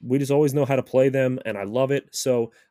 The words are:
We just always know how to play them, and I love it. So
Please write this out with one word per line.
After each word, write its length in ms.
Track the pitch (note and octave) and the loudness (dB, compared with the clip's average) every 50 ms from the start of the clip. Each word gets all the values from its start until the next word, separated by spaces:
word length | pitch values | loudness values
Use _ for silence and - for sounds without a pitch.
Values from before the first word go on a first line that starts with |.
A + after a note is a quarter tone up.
We 160 | - A#2+ B2+ C#3 | -6 -2 -2 -2
just 140 | C#3 C3 | 0 2
always 220 | C#3+ C#3+ D3+ C#3+ C3 | 2 2 2 2 2
know 120 | D3 C#3 | 0 0
how 100 | B2 C#3 | 0 0
to 80 | C3 B2+ | -2 -2
play 260 | - - C3 C3 C3+ | 0 2 2 2 4
them, 300 | C3 C3+ C3 B2+ B2+ B2+ - | 2 2 0 0 -2 -4 -6
and 120 | A2 G#2 G2+ | -8 -8 -8
I 60 | G2 | -6
love 280 | G2+ A2 B2+ C3+ C3 | -6 -2 -2 0 0
it. 180 | C#3 C#3 - _ | 0 -2 -4 _
So 400 | - - - C3+ B2 A#2+ A2+ A2+ _ _ _ _ | -10 -6 -2 -2 0 0 -2 -4 _ _ _ _